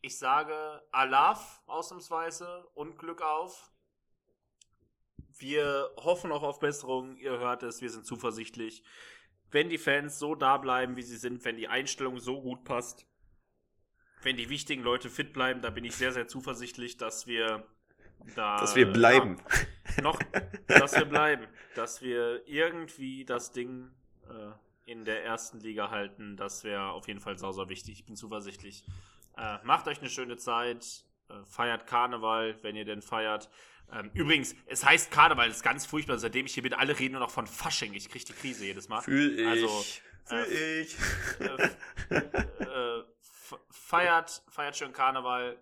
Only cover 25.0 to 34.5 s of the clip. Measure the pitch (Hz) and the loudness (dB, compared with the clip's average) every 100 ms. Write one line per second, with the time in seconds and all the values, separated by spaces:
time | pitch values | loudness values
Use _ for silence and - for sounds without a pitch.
25 | 110 110 90 113 - 113 110 107 101 110 | -4 -4 -2 -6 -6 -12 -8 -4 -4 -4
26 | 101 - 104 101 98 - 107 101 98 82 | -6 -10 -14 -10 -8 -8 -6 -4 -4 -6
27 | - 101 101 95 98 95 95 95 98 98 | -10 -10 -8 -8 -8 -6 -8 -8 -12 -16
28 | - 104 110 107 101 98 98 95 - - | -16 -16 -10 -10 -10 -14 -18 -18 -14 -16
29 | - - - - 110 104 113 160 - 143 | -16 -20 -20 -10 -8 -6 4 4 4 -6
30 | 135 - 127 117 - 117 120 120 - - | -8 -8 -8 -8 -2 0 0 -4 -10 -16
31 | _ _ _ 104 95 - 120 117 - 120 | _ _ _ -20 -16 -4 -2 -2 0 2
32 | 123 120 110 110 113 107 107 107 107 104 | 2 0 0 2 0 -4 -8 -8 -8 -8
33 | - 113 110 107 - - - - - 117 | -4 -2 0 -2 -4 -20 -20 -20 -14 -12
34 | 104 98 143 156 123 | -8 -4 4 4 2